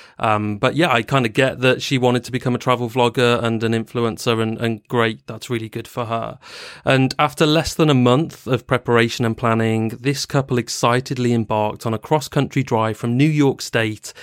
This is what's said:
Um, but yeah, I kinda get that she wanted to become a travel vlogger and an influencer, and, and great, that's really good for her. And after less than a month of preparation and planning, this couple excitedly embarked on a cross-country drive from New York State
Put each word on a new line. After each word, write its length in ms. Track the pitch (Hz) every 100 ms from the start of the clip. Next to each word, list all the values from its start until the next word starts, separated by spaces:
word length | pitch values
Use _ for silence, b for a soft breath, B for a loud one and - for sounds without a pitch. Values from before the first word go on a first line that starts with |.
| B B
Um, 400 | 117 107 107 104
but 160 | 127
yeah, 160 | 139 170
I 100 | 123
kinda 260 | 113 139 120
get 320 | 101 131 120
that 200 | 127 123
she 160 | - 135
wanted 280 | 123 123
to 80 | 120
become 240 | 123 131 123
a 20 |
travel 320 | - 123 120
vlogger 500 | 123 120 117 120 120
and 220 | 113 113
an 80 | 113
influencer, 680 | 113 110 123 117 107 - 113
and, 160 | 110 113
and 240 | 117 110 _
great, 360 | 123 113 110 _
that's 200 | 110 -
really 200 | 120 110
good 180 | 117 113
for 200 | - 113
her. 340 | 113 113 - B B B B
And 300 | - 131 131 -
after 260 | 151 - 156
less 260 | 151 156
than 160 | - 160
a 60 |
month 540 | 135 123 127 160 - -
of 180 | 123 -
preparation 580 | 127 - 117 117 -
and 120 | 117 113
planning, 540 | 120 113 113 110 110
this 360 | 117 127 139 -
couple 320 | 147 135 123
excitedly 720 | 117 - 123 120 131 127 120
embarked 520 | 117 107 110 107 - 117
on 80 |
a 40 | 110
cross-country 640 | - 156 139 - 139 -
drive 320 | 123 117 110 110
from 200 | 120 120
New 120 | 151
York 300 | 151 139 -
State 520 | - 120 110 107 - -